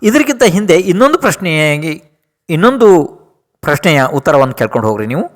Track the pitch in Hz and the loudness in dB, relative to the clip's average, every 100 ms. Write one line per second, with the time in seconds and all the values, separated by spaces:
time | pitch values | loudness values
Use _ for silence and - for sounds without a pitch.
0 | 208 285 302 247 226 185 214 165 190 180 | 0 0 0 0 0 0 2 0 2 2
1 | 269 349 254 156 180 156 151 147 160 151 | 2 2 -2 -4 -4 -2 0 -2 -6 -10
2 | _ _ _ _ - 160 226 269 214 170 | _ _ _ _ -6 0 0 4 4 4
3 | 139 - _ _ _ _ 151 147 185 143 | 2 -10 _ _ _ _ -6 -2 0 0
4 | 131 139 160 143 131 - 110 113 107 107 | 0 -2 0 2 0 -2 -4 -2 -4 -4
5 | 107 143 349 | -6 -6 -8